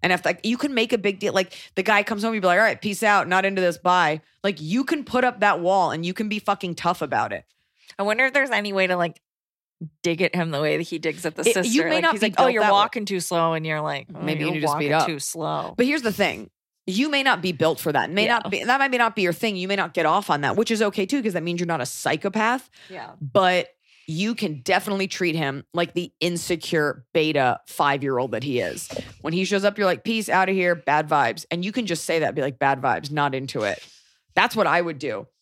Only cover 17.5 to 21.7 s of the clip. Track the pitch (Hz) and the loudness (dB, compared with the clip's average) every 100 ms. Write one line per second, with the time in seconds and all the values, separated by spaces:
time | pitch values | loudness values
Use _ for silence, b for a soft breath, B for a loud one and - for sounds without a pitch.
17.5 | 156 160 160 - 143 107 170 220 233 202 | 2 2 2 0 0 0 0 2 2 0
18.5 | 196 175 262 277 247 233 220 180 170 226 | -6 -2 -2 0 2 0 2 -2 0 -2
19.5 | 196 185 196 160 156 156 175 202 151 143 | -2 -4 -2 -2 0 2 2 2 0 2
20.5 | 113 226 226 214 196 190 285 220 175 165 | 0 0 2 0 0 -2 -2 -2 -2 -4
21.5 | 175 175 | -4 -2